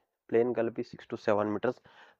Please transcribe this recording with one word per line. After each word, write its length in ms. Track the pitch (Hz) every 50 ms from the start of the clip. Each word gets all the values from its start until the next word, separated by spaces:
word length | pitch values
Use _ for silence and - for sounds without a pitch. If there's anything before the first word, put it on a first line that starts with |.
| _ _ _ _ _ -
ప్లెయిన్ 220 | - 113 120 123 117
కలిపి 280 | 120 113 117 117 - 123
సిక్స్ 240 | - - - - -
to 100 | 120 113
సెవెన్ 340 | - 113 104 101 104 107
మీటర్స్. 280 | 104 101 - 127 123 - _ - - - - - _